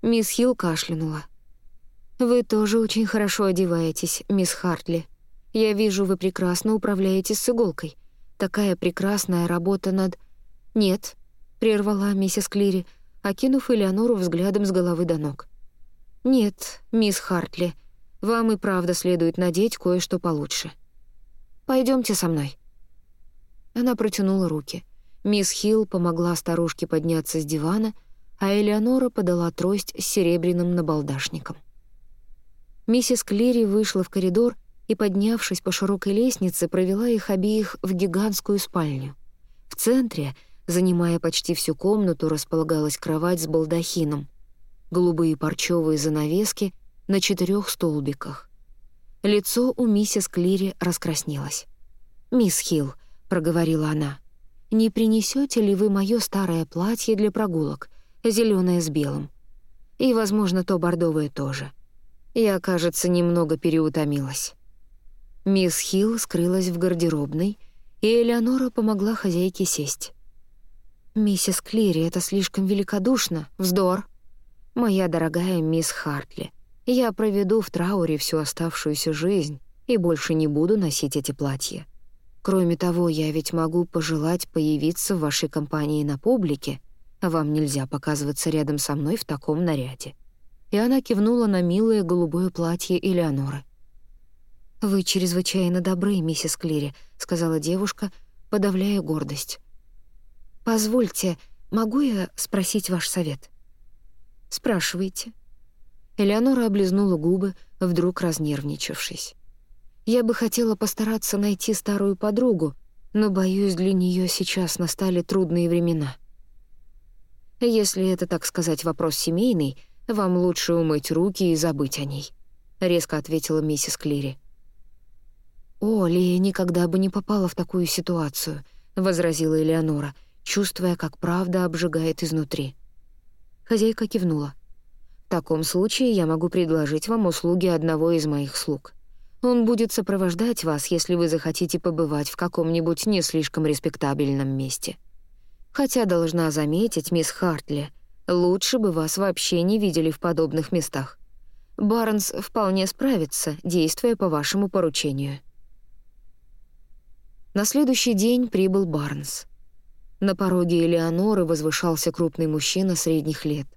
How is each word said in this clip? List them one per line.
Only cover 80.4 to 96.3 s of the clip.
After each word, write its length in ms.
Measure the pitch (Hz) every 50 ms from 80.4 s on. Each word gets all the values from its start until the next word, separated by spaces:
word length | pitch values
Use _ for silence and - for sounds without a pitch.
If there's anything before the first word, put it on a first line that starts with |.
| 156
буду 300 | 151 147 147 160 175 214 214
носить 380 | 185 160 143 - - 139 -
эти 160 | 151 139 -
платья. 540 | 139 - 143 139 135 131 - - - - 156 - - - - - - - - - - -
Кроме 340 | - - 190 190 180 170 170
того, 320 | - - 180 170 175 175 170
я 240 | 156 156 156 156
ведь 200 | 151 160 151 -
могу 320 | - 170 160 160 160 175 175
пожелать 640 | - - 175 156 156 165 156 147 160 175 180 - -
появиться 680 | - 165 156 151 151 143 143 156 170 - - - 202
в 40 | 175
вашей 280 | 156 147 139 - - 147
компании 560 | - 156 151 147 - 156 151 147 151 151 147
на 140 | 147 143 135
публике, 640 | - 220 254 247 190 156 147 135 - 143 139 135 - - - - - - - -
а 100 | - 180
вам 220 | 160 165 156 147
нельзя 340 | 151 156 156 143 135 143 135
показываться 640 | 135 - 143 - 156 151 143 147 143 147 - - 170
рядом 280 | 156 156 151 143 147 147
со 160 | - - 143
мной 220 | 151 143 151 196
в 80 | - -
таком 400 | - 147 139 - - 151 156 180
наряде». 500 | 170 156 139 127 127 131 - - 135 - - - - _ _ - - - - - -
И 60 | -
она 240 | 202 226 240 262 269
кивнула 460 | 254 - 233 196 208 220 240 240 233
на 160 | 214 196 185
милое 400 | 175 175 175 196 220 226 220 214
голубое 480 | 190 165 180 180 175 160 151 175 185 185
платье 480 | - - 170 165 170 175 - - 185 170 -
Элеоноры. 600 | 196 185 175 170 156 139 135 139 139 139 143 135 - - - - - - - - - - - - - - - - - - - - - - -
«Вы 220 | - 202 196 196
чрезвычайно 800 | 180 - - 190 180 180 175 180 180 - - 185 185 175 180 180
добры, 400 | 175 190 185 175 185 202 208 190
миссис 360 | 160 160